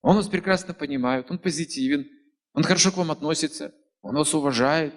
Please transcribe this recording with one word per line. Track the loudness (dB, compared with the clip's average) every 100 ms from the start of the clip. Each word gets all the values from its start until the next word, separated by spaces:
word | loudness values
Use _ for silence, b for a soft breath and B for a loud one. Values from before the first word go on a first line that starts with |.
Он | 4 2
вас | 2
прекрасно | -4 0 -2 -2
понимает, | -10 -6 -2 0 -2 -2
он | -4
позитивен, | -4 -4 -6 -2 0 -2 -4 -18 _ _ _
он | 0
хорошо | 2 4 2
к | 2
вам | -2
относится, | -2 -2 -2 -2 -6 -14 _ _ _
он | -6 -2
вас | 0
уважает. | 2 0 2 2 2 -2